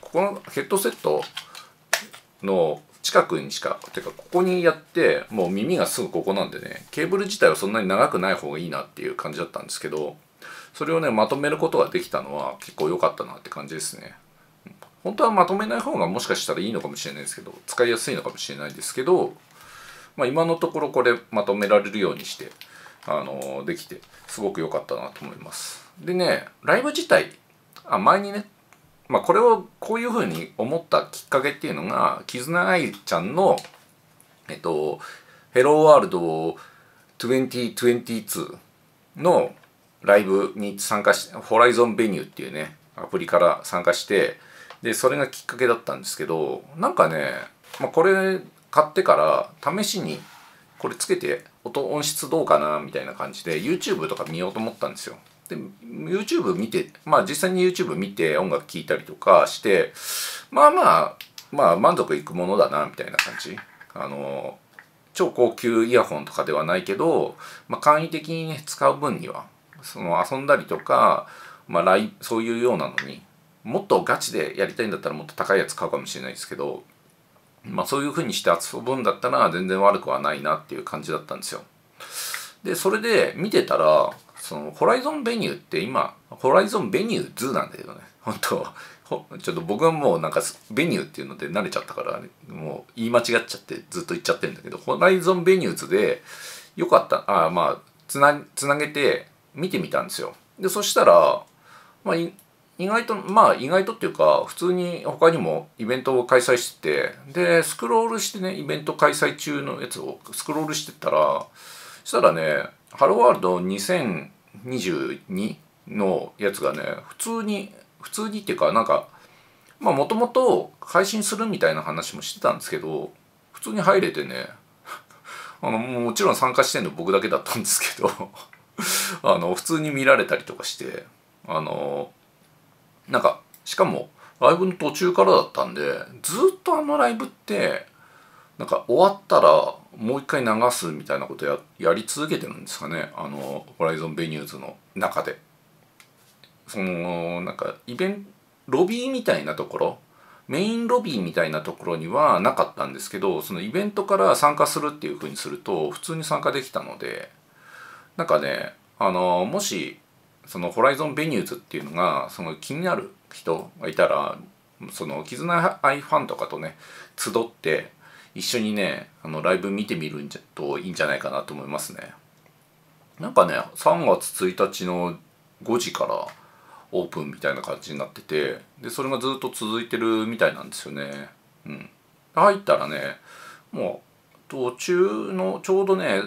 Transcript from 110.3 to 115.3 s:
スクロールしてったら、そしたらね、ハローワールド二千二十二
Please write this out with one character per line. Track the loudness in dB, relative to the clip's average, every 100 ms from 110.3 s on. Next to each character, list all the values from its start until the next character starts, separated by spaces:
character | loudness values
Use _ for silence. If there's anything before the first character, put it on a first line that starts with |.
ス | -10
ク | -6
ロ | -4
ー | -2
ル |
し | -6
て | -8
っ |
た | -6 2
ら、 | 4 4 2 -4 -18 -20 -20 -20 -16
そ | -4
し |
た | 4
ら | 4
ね、 | 4 0 0 -4 -12 _
ハ | 2 4
ロ | 6
ー |
ワ | 6
ー |
ル | 6
ド | 2 0
二 | 0 -2
千 | -2 -2 -2 -4 -10 _ _ -16
二 | -8 -4
十 | -2 -2 -4 -8
二 | -8